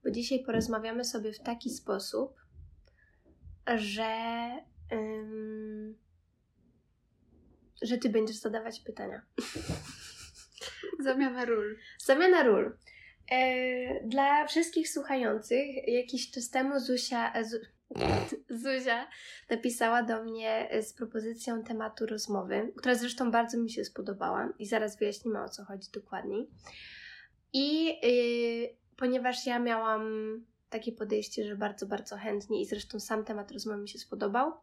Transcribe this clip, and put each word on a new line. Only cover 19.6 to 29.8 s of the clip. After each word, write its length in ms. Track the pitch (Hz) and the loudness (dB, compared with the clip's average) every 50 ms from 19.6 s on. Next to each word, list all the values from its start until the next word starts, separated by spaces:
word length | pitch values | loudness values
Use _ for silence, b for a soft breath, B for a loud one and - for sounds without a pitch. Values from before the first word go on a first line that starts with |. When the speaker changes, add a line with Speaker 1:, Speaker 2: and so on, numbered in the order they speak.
| - 247 233 - 233 226 233 240 226 | 2 0 2 4 4 4 4 4 4
Speaker 1:
do 200 | 226 226 220 226 | 2 0 -2 -2
mnie, 460 | 226 220 226 226 220 220 226 - - | -4 -6 -4 0 0 0 0 0 0
e, 140 | 226 220 214 | 0 0 0
z 100 | - - | -2 -8
propozycją 720 | - 247 220 - 226 220 226 233 233 - 254 233 226 220 | -10 -10 -6 -4 -4 -4 -4 -6 -6 -4 -4 -2 -4 -4
tematu 420 | - 233 220 220 220 220 - 226 | -4 -4 -4 -4 -4 -4 -4 -4
rozmowy, 680 | 220 214 214 - - 202 190 185 185 196 202 214 254 - | -2 -2 -4 -2 -2 -2 -2 0 0 0 0 0 -2 -6
która 180 | - - 254 247 | -2 4 4 4
zresztą 360 | 226 233 247 - - 262 233 | 4 2 -4 -2 0 0 4
bardzo 260 | 220 233 233 233 - | 4 4 4 4 2
mi 140 | 233 233 220 | 0 0 0
się 140 | - 220 - | -2 -4 -4
spodobała 680 | - _ - 202 202 196 196 - 180 - 202 - - - - | -4 _ -6 -6 -6 -4 -2 -2 0 0 0 -2 -2 -4 -6
i 60 | 214 | -4
zaraz 340 | 202 233 214 214 208 202 - | 0 0 2 2 0 0 0
wyjaśnimy, 440 | 220 208 208 - - 233 214 202 - | 0 0 0 -2 -2 -2 -2 -2 -4
o 60 | - | -6
co 160 | - - 202 | -10 -14 -12
chodzi 260 | - 196 190 - - | -12 -12 -12 -12 -10
dokładniej. 580 | - 202 196 _ 196 185 - - 196 214 277 - - B B B B B B B B B B B B B B B B _ _ _ - | -12 -12 -10 _ -8 -6 -4 -2 -2 -4 -4 -6 -10 B B B B B B B B B B B B B B B B _ _ _ 0
I, 460 | 269 277 294 302 320 330 330 311 320 - | 2 2 4 4 4 4 2 2 2 4
y, 800 | 240 247 247 240 240 240 240 240 233 233 233 233 233 - _ _ _ _ | 6 6 6 4 4 2 2 2 2 0 -2 -4 -6 -6 _ _ _ _
ponieważ 500 | - 262 247 254 262 240 254 247 247 - | 0 2 2 2 4 2 0 0 0 -2
ja 140 | 262 240 240 | 0 0 2
miałam 460 | 240 240 233 226 | 2 2 2 2